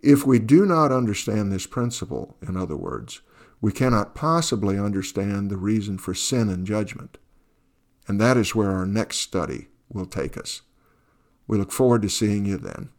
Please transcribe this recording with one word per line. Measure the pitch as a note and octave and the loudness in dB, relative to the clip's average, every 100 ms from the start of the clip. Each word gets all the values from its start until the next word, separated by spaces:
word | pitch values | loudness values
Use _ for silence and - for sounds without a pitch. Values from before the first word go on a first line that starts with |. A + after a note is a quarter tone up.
If | C#3 C#3+ C3+ | 6 4 6
we | B2+ | 4
do | G#2+ D3+ G3+ | 6 6 6
not | E3 D3+ | 4 4
understand | C3 A#2+ G2+ - G#2+ G2+ | 2 0 -2 -2 -2 0
this | F#2+ - | -4 -4
principle, | - A#2+ A#2+ - B1+ - - | -4 -4 -4 -8 -8 -10 -14
in | - F#2 | -8 -6
other | F2+ D2+ | -4 -6
words, | G1+ A#1 A1+ - _ _ - _ | -6 -10 -12 -18 _ _ -20 _
we | - | -2
cannot | - B2+ A2+ G2+ | 2 2 2 0
possibly | - D3+ E3 D#3+ A2 G2 G2 | -4 0 0 0 0 0 0
understand | G2+ G2 F#2 - G2 G2+ G2+ | 0 -2 -4 -4 -4 -2 -4
the | G2 | -4
reason | F#2+ A2 G#2 F#2+ | 0 0 -2 -6
for | - | -6
sin | F2+ - B2+ A2 | -6 -2 0 0
and | F#2 F#2 | -2 -2
judgment. | G#2+ G#2+ - - - _ _ _ _ _ _ _ _ - | -2 -4 -8 -16 -20 _ _ _ _ _ _ _ _ -6
And | G2+ | 2
that | A2+ B2+ | 4 4
is | G#2 | 2
where | A2+ G2+ | 2 2
our | F#2+ | 0
next | F#2 G#2 G#2 - | 0 -2 -2 -4
study | - F#2+ D#2 C2 - _ _ | -4 -4 -4 -6 -12 _ _
will | G#2+ | -10
take | F#2 - C#2+ - | -8 -6 -6 -8
us. | - - _ _ _ _ _ _ _ _ - | -12 -14 _ _ _ _ _ _ _ _ -2
We | G#2+ | -2
look | G2 | -2
forward | - B2+ A#2+ | 2 4 4
to | G#2 | 2
seeing | - G#2+ G#2 | 0 0 0
you | G2+ G2 | 0 -4
then. | G1+ G1+ - | -6 -12 -14